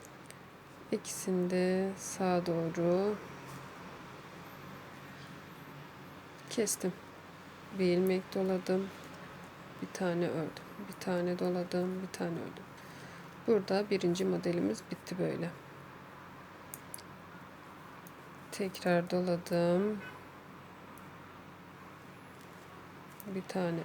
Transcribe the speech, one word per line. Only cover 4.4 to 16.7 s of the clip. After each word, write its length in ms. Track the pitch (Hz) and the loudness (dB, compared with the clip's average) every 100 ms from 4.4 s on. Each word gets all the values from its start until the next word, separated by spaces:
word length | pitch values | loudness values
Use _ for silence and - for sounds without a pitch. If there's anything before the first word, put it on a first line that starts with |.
| - - - - - - - - - - - - - - - - - - - - - | -14 -12 -12 -12 -12 -14 -14 -14 -12 -12 -14 -14 -14 -12 -14 -14 -14 -14 -14 -14 -6
kestim. 420 | - 208 - 185 180 - - - - - - - 196 | 2 2 4 0 -2 -8 -14 -14 -14 -14 -14 -6 4
Bir 60 | |
ilmek 500 | 185 175 185 185 190 | 8 8 8 6 4
doladım. 540 | 196 190 185 185 185 196 - - - - - - - - - | 2 4 4 4 4 2 -4 -12 -12 -12 -12 -12 -12 -12 -8
Bir 60 | 180 | -6
tane 360 | - 185 170 175 | 0 2 4 4
ördüm. 360 | 143 156 - - - 202 | 2 0 -4 -10 -10 -10
Bir 160 | 190 | -6
tane 340 | - 180 175 180 | 0 2 4 4
doladım. 640 | 180 180 175 180 180 185 | 4 4 2 2 2 0
Bir 160 | 185 - | -4 -2
tane 120 | 175 | 0
ördüm. 340 | 170 - 180 - - - - - - - - - | 0 -4 -8 -12 -14 -14 -12 -12 -12 -14 -2 6
Burada 440 | 220 190 190 208 | 6 8 4 6
birinci 340 | 190 180 175 | 4 6 6
modelimiz 580 | 190 180 180 175 190 220 - | 4 4 4 4 4 2 -2
bitti 280 | 180 - 185 | -8 -4 0
böyle. 320 | 165 139 170 - - - - - - - - - - - - | 2 2 -2 -4 -12 -14 -14 -14 -14 -14 -14 -14 -14 -14 -14